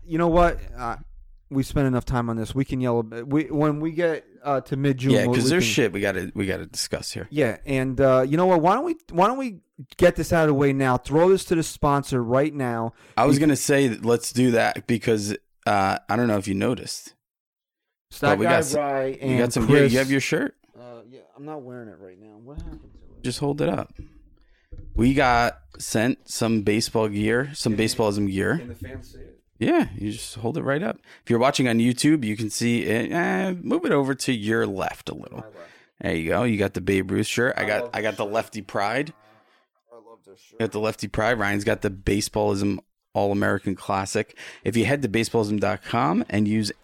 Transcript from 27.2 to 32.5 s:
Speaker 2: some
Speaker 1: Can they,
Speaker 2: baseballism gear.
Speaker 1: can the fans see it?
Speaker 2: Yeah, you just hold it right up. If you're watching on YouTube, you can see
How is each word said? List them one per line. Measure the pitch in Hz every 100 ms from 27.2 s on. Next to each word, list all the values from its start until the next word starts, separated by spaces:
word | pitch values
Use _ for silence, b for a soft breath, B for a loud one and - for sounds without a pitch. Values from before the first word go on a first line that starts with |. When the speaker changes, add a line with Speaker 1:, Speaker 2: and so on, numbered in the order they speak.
| 107 120 139
Speaker 2:
some | 151 117
Speaker 1:
Can | 107
they, | 110
Speaker 2:
baseballism | - 110 101 101
gear. | 95 98 165
Speaker 1:
can | 82
the |
fans | 92 92 - -
see | 127
it? | - - _ -
Speaker 2:
Yeah, | 147 339 185
you | 95 104
just | 110 - 113
hold | 113 151
it |
right | 123 143
up. | 214 - _ b
If | -
you're | 117
watching | 127 143 127
on | 113
YouTube, | 120 120 147 156
you | 110 107
can |
see | 107